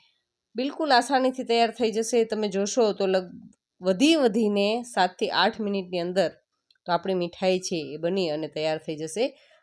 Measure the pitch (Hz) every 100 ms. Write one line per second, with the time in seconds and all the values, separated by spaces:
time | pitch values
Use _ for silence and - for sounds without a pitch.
0 | _ _ _ _ _ 220 277 - 311 247
1 | 247 262 262 254 233 233 226 226 220 208
2 | 226 233 226 214 214 190 202 262 214 190
3 | 190 190 180 - - _ _ _ 180 185
4 | 302 330 247 214 208 202 202 233 240 202
5 | - - 208 156 214 220 202 196 180 180
6 | 175 185 165 - _ _ _ _ - 170
7 | 196 185 175 - 190 185 185 170 139 151
8 | 170 196 170 151 151 156 156 156 - 151
9 | 156 202 277 - _ _